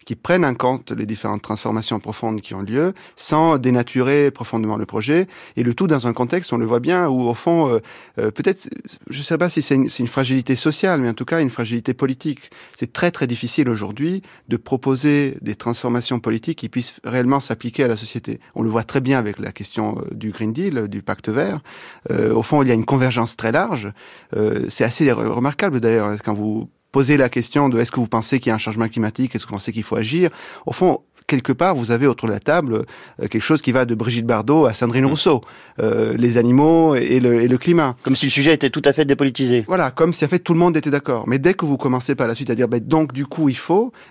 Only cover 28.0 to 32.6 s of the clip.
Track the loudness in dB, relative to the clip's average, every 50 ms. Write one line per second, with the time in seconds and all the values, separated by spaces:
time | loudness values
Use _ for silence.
28 | -2 0 0 -2 0 0 -2 0 0 0 -2 -2 -4 -4 -2 -2 -2 -2 -2 -2
29 | -2 -2 -2 -2 -4 -4 -4 -8 -8 -8 -10 -8 -8 -6 -6 -6 -6 -4 -4 -4
30 | -2 -2 0 0 0 0 0 -6 -14 -18 -20 -12 -10 -10 -2 2 2 2 2 0
31 | -4 _ _ _ _ -2 -2 0 0 0 0 2 2 2 2 0 0 0 0 4
32 | 4 2 2 2 -2 -2 -2 -2 0 2 2 2